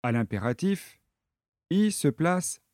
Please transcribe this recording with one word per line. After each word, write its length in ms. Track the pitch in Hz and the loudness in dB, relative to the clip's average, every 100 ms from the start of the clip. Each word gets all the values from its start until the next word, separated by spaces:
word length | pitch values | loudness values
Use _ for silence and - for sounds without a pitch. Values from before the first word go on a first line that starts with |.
À 100 | 123 | 0
l'impératif, 880 | 117 110 104 110 123 185 196 - _ _ _ _ _ _ _ _ | 0 0 -2 -2 -2 -2 -2 -6 _ _ _ _ _ _ _ _
i 220 | 185 214 | 2 2
se 160 | 196 147 | 2 0
place 520 | - 165 180 - - _ | 2 0 0 -4 -10 _